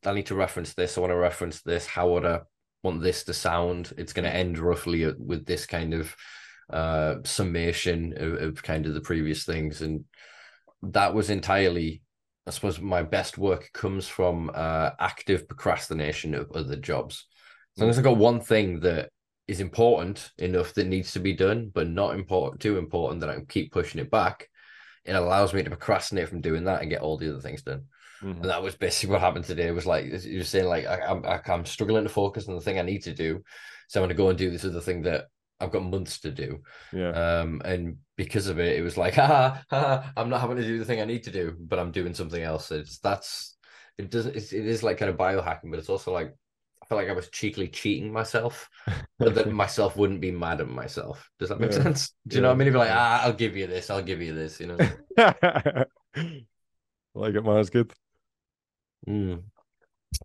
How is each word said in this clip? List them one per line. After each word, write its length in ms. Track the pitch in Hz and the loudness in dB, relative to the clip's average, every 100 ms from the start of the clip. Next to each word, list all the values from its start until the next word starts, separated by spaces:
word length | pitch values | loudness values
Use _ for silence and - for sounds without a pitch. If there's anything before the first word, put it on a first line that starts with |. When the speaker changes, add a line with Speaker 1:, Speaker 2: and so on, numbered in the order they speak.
| 98 | -2
Speaker 1:
I 80 | |
need 120 | 101 98 | -2 -2
to 80 | 98 | 0
reference 380 | 92 - 80 | 0 -2 -6
this. 240 | - 90 - | -2 -2 0
I 40 | |
wanna 140 | 90 87 | 0 4
reference 440 | 87 - 87 80 | 2 0 -6 -6
this. 240 | - 87 - | -4 -2 -2
How 240 | - 90 | 0 2
would 140 | 87 85 | 4 2
I 160 | 85 - _ _ _ | 0 -4 _ _ _
want 180 | 92 82 | -4 0
this 220 | 80 - - | 0 0 -4
to 80 | |
sound?" 600 | - - 85 87 87 85 - | -2 0 0 0 -2 -8 -10
It's 160 | 82 | -6
gonna 160 | - 85 | -2 0
Speaker 2:
Mm. 60 | 85 | 0
Speaker 1:
end 240 | 90 82 | 0 0
roughly 440 | 85 82 85 85 | 0 0 0 0
at, 160 | 78 69 | 0 -2
with 260 | 64 85 - | -6 -6 -2
this 200 | 87 - | -4 -2
kind 280 | 85 80 | -4 -2
of, 220 | 82 80 - - - - - - | -4 -4 -10 -20 -20 -20 -20 -8
uh, 440 | 80 80 80 78 73 | -2 0 0 0 -2
summation 920 | - - 95 85 85 82 90 82 82 78 | -4 -2 0 0 0 0 0 0 -2 -4
of, 160 | 80 82 | -4 -2
of 220 | 80 78 | -4 -6
kind 220 | - 80 78 | -4 -2 -2
of 80 | 76 | -4
the 60 | |
previous 440 | 73 82 78 76 - | -2 -2 0 -4 -4
things. 360 | 78 78 76 | -4 -4 -6
And 200 | 78 78 - _ - - - _ _ _ | -6 -6 -8 _ -20 -20 -20 _ _ _
that 320 | 95 104 98 | -2 2 4
was 160 | 104 98 | 4 2
entirely, 720 | 101 95 98 95 87 80 80 _ _ _ _ - | 0 2 4 4 2 -2 -6 _ _ _ _ -14
I 40 | |
suppose, 280 | - 101 82 | -4 -4 -2
my 240 | 95 90 | 0 0
best 340 | 80 98 - - | 2 0 -2 -2
work 320 | 98 90 - | 0 0 -2
comes 340 | - 101 98 - | -6 -4 -4 -6
from, 420 | - 90 85 80 | 0 2 2 -4
uh, 380 | 76 80 80 78 - | -4 -2 0 0 0
active 480 | 92 - - 92 - | -4 -2 0 0 0
procrastination 880 | - - 80 - 80 76 76 80 | -4 0 0 -2 -4 -2 -4 -4
of 180 | 69 62 | -4 -4
other 220 | 80 65 71 | -6 -6 -6
jobs. 500 | 67 69 - - - _ - - _ - | -4 -4 -4 -12 -18 _ -20 -20 _ 2
So 60 | |
Speaker 2:
Mm. 20 | |
Speaker 1:
unless 140 | 110 120 | 4 6
I've 40 | |
got 140 | 135 117 | 6 8
one 220 | 113 117 | 8 6
thing 400 | - 110 98 85 | 4 4 4 2
that 320 | 90 80 - _ _ _ - | 2 0 -4 _ _ _ -8
is 120 | 92 | -6
important 720 | 90 - 117 90 87 101 - - | -4 4 6 6 2 -8 -12 -6
enough 340 | 90 90 87 | 0 0 0
that 120 | - 92 | 0 0
needs 240 | 95 90 | 0 -2
to 60 | 98 | -2
be 140 | 92 | -2
done, 360 | 85 95 113 110 | 2 2 2 -2
but 180 | 92 82 | -2 0
not 280 | 85 98 92 | 0 0 0
important, 460 | 92 92 69 - | 0 0 0 -2
too 180 | 107 98 | 0 0
important 420 | 80 87 82 82 | 0 -2 -2 -2
that 80 | 78 | -6
I 60 | - | -6
can 100 | 69 | -4
keep 260 | - 78 | -4 -2
pushing 300 | 92 - 80 | -2 -4 -6
it 80 | - | 0
back, 400 | 110 90 - - _ - - - - - | 2 2 -2 -14 _ -20 -20 -20 -18 -2
it 80 | |
allows 400 | 95 87 95 98 | 0 4 4 4
me 80 | 95 | 2
to 80 | - | -2
procrastinate 600 | 92 - 98 - 95 80 | -4 0 0 0 -2 -2
from 120 | 85 | -4
doing 220 | 80 80 | -2 0
that 180 | 90 92 | 0 0
and 80 | 78 | -2
get 120 | 78 | -2
all 160 | 78 78 | -2 -2
the 120 | 78 | -4
other 120 | 69 | -6
things 200 | 67 - | -8 -10
done. 220 | - 69 - _ - - | -8 -8 -10 _ -20 -12
Speaker 2:
Mm-hmm. 180 | 98 87 | -10 -4
Speaker 1:
And 80 | 92 | -2
that 140 | 87 | -2
was 120 | 95 - | -4 -2
basically 360 | 92 - 95 | -2 0 2
what 80 | 98 | 4
happened 240 | 90 87 82 | 4 2 -4
today. 220 | 82 85 | -2 0
It 40 | 85 | 0
was 100 | 90 | 0
like, 200 | 80 - | 0 0
as 180 | 87 - | -8 -6
you 140 | 92 | -6
were 40 | 85 | 0
saying, 200 | 95 92 | 2 2
like, 220 | 85 - | 0 -2
I, 120 | - | -4
I'm, 220 | - 92 - | -2 -2 -2
I, 160 | 87 - | -4 -2
I'm 200 | 87 85 | -2 -2
struggling 380 | - 107 110 104 | -4 2 2 2
to 40 | |
focus 380 | - 98 110 98 | 0 0 -2 -8
on 80 | 87 | -6
the 60 | |
thing 180 | 104 95 | -2 -2
I 20 | |
need 220 | 87 101 | -2 -4
to 100 | 85 | -6
do. 300 | 78 80 80 - - - - _ | -4 -2 -2 -8 -20 -20 -20 _
So 140 | 101 | 0
I'm 20 | 92 | 2
gonna 80 | 87 | 4
go 120 | 95 | 4
and 80 | 90 | 4
do 120 | 92 | 0
this 160 | 85 95 | -2 -4
other 160 | 85 | -4
thing 220 | 85 87 | -4 -2
that 220 | 85 80 - _ _ _ | 0 -2 -4 _ _ _
I've 120 | 95 | -4
got 120 | 98 | -2
months 360 | 92 95 87 - | -2 -4 -4 -8
to 100 | 78 | -8
do. 280 | 69 67 67 - - - | -8 -8 -8 -14 -20 -10
Speaker 2:
Yeah. 200 | 92 90 | -4 -2
Speaker 1:
Um, 500 | 82 85 85 82 80 | 0 2 2 0 -4
and 340 | - 92 85 82 _ - | -4 -4 -4 -10 _ -8
because 300 | 90 107 95 | -2 -2 -2
of 120 | 82 | 0
it, 180 | 87 - | 2 2
it 40 | |
was 160 | 85 90 | 0 0
like, 160 | 90 | 2
<laughs> 20 | - | 6
"Ha, 120 | 139 | 6
ha, 360 | 143 131 - - | 6 4 0 -4
ha, 100 | 139 143 131 | 0 2 0
ha, 120 | - - | -2 -4
I'm 100 | 120 | -2
not 120 | 123 | 0
having 160 | 120 123 | -2 -2
to 60 | |
do 160 | 113 113 | -2 -4
the 40 | 110 | -2
thing 140 | 117 | -2
I 40 | 107 | -2
need 180 | 117 | -4
to 80 | 110 | -4
do, 240 | 92 85 85 | -4 -4 -6
but 220 | 82 92 | -4 -2
I'm 120 | 87 | -2
doing 220 | 92 87 | -4 -4
something 280 | 85 82 85 | -6 -6 -4
else." 300 | 82 78 - | -4 -4 -4
It's, 280 | 78 73 - | -8 -8 -4
that's, 560 | - 101 - - - - _ - - - | -2 -2 -6 -12 -12 -18 _ -20 -20 -12
it 120 | 98 | -6
doesn't, 260 | 117 113 - | -4 -4 -6
it's, 160 | 101 | -6
it 120 | 98 107 | -6 -2
is, 180 | 113 | 0
like, 140 | 110 87 | 0 0
kind 120 | 101 | -2
of 60 | 92 | 2
biohacking, 520 | 92 95 85 85 80 | 2 2 -2 -6 -8
but 100 | 80 | -8
it's 80 | 80 | -4
also, 220 | 95 - | -4 -2
like, 220 | 90 78 - _ _ _ _ | -4 -6 -12 _ _ _ _
I 20 | - | -4
feel 100 | 107 | -2
like 100 | 95 | 0
I 40 | |
was 160 | 92 - | -4 -6
cheekily 380 | - 107 - 87 | -6 -6 -4 -6
cheating 420 | - 107 76 104 | -2 -2 -2 -2
myself, 580 | 110 110 117 117 - - - - 90 - _ | -4 -2 0 -2 -6 -16 -10 -6 -6 -8 _
but 160 | 113 107 | 4 6
that 140 | 107 | 2
Speaker 2:
<laughs> 0 | |
Speaker 1:
myself 440 | 104 98 - 101 98 | 2 0 2 0 4
wouldn't 240 | 101 95 | 2 2
be 100 | 90 | -2
mad 280 | 87 85 78 | -2 -2 -2
at 60 | 67 | -4
myself. 640 | 64 - - 69 - - _ | -6 -8 -8 -8 -10 -16 _
Does 100 | 90 | -6
that 100 | 98 | 0
make 100 | 113 | 2
Speaker 2:
Yeah. 120 | 101 | 4
Speaker 1:
sense? 300 | 151 135 - - 113 | 4 2 -2 -8 -2
Do 80 | 127 | 4
you 60 | |
know 80 | 127 | 6
what 20 | |
I 40 | 127 | 8
Speaker 2:
Yeah. 20 | |
Speaker 1:
mean? 80 | 139 | 6
You'd 60 | |
be 60 | 127 | 6
like, 100 | 113 | 6
Speaker 2:
Yeah. 80 | 113 117 120 | 6 6 6
Speaker 1:
"Ah, 20 | 120 | 4
I'll 80 | |
give 220 | 104 113 95 | 2 0 0
you 120 | 92 | -4
this. 220 | 90 - | -4 -2
I'll 120 | 98 | -4
give 180 | 90 87 | -2 -4
you 120 | 82 | -4
this," 260 | 78 78 - | -4 -6 -8
you 80 | 85 | -8
know? 100 | 87 | 2
Speaker 2:
<laughs> 400 | 170 - - - | 2 0 0 6
I 680 | 214 - 180 - 147 139 131 _ _ 147 165 147 117 _ _ _ _ _ _ | 6 6 2 2 0 0 -4 _ _ -8 -8 -10 -20 _ _ _ _ _ _
like 200 | 104 107 104 | -4 0 2
it, 60 | |
man. 140 | 110 104 | 4 4
It's 100 | 101 | 6
good. 240 | 123 117 - _ _ _ _ _ _ _ _ _ _ - | 4 2 -2 _ _ _ _ _ _ _ _ _ _ -4
Speaker 1:
Mm. 360 | 104 95 87 98 _ _ _ _ _ _ - | -2 -2 -4 -10 _ _ _ _ _ _ -12